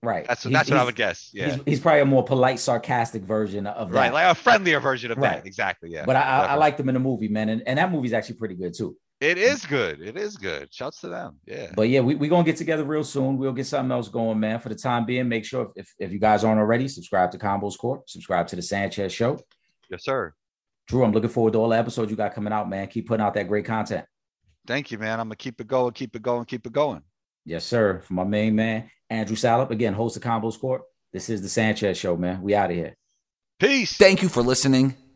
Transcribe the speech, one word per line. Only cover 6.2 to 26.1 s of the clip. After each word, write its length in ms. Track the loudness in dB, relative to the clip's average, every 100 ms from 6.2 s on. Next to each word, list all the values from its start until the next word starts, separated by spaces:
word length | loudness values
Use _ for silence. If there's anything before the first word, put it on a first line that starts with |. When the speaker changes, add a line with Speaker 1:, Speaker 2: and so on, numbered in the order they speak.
Speaker 1:
I, 20 |
I 180 | 4 2
Speaker 2:
Definitely. 200 | 2 4
Speaker 1:
liked 200 | 2 2
him 80 | -2
in 40 |
the 60 | 0
movie, 280 | 0 -2 -2
man, 200 | -2 -2
and, 140 | -2 -2
and 120 | 0
that 120 | 0
movie's 220 | 0 -2
actually 240 | -2 -4 -8
pretty 180 | -10
good, 200 | -6 -8
too. 220 | -6 -8 -8 _ _
Speaker 2:
It 200 | -2 2
is 260 | 2 0
good. 380 | -2 -2 -2 -4
It 160 | -12 -10
is 180 | -10 -8
good. 360 | -8 -8 -10
Shouts 280 | -12 -12 -10
to 80 | -12
them, 320 | -12 -12 -16 -16
yeah. 260 | -14 -10
Speaker 1:
But, 140 | -2 2
yeah, 120 | 4
we, 140 | 2 0
we 120 | 2
gonna 160 | 4
get 140 | 4 0
together 260 | -2 -2
real 180 | -2 -4
soon. 360 | -4 -2 -2 0
We'll 160 | -2
get 120 | -4 -4
something 240 | -4 -2
else 180 | -2 -4
going, 300 | -2 -2 0
man. 220 | 0 -2
For 80 | -6
the 60 |
time 320 | -6 -2 -2 0
being, 200 | -2 0
make 200 | -2 -4
sure 260 | -6 -6
if, 120 | -8 -18
if, 80 | _
if 140 | -8
you 60 | 0
guys 260 | 4 6
aren't 160 | 6 4
already, 260 | 4 2 0
subscribe 440 | -6 -4 2 2
to 80 | 0
Combos 400 | -2 -2 -4 -4
Court, 300 | -6 -6 -10
subscribe 360 | -20 -4 -2 -2
to 80 | -4
The 60 |
Sanchez 480 | -4 -2 -2 -2 -6
Show. 300 | 0 0 0 -8 _ _ _ _
Speaker 2:
Yes, 140 | -12
sir. 300 | -6 -4 -4 -10 _ _ _ _ _
Speaker 1:
Drew, 160 | 2
I'm 100 | 4
looking 180 | 4 0
forward 240 | 2 2
to 40 | 4
all 100 | 2
the 80 | 2
episodes 320 | 0 -2 -4
you 60 | -2
got 180 | -4
coming 180 | -4 -6
out, 160 | -4 -4
man. 200 | -6 -6
Keep 200 | -8 -2
putting 160 | 0
out 80 | 0
that 140 | 0 -2
great 160 | -2
content. 400 | -2 -4 -2 -6 -8 _ _ _ _ _ -6
Speaker 2:
Thank 240 | -6 -6
you, 80 | -8
man. 200 | -4 -4
I'm 100 | -6
gonna 80 | -8
keep 240 | -12 -12
it 40 | -2
going, 260 | 0 0
keep 220 | -2 -10